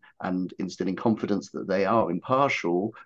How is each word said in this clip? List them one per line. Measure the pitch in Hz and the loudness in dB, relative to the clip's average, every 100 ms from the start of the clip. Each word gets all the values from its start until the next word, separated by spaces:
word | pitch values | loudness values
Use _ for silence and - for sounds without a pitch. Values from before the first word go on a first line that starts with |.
| - - | -8 -8
and | 95 92 90 - | -4 -2 -4 -6
instilling | 92 - 92 90 | -8 -4 -4 0
confidence | 117 110 98 98 - | 0 0 0 -2 -2
that | - - | -8 -2
they | 95 | 2
are | 95 113 87 | 4 4 2
impartial | 87 - 131 139 - 85 87 104 - | 0 0 2 2 2 0 0 0 -6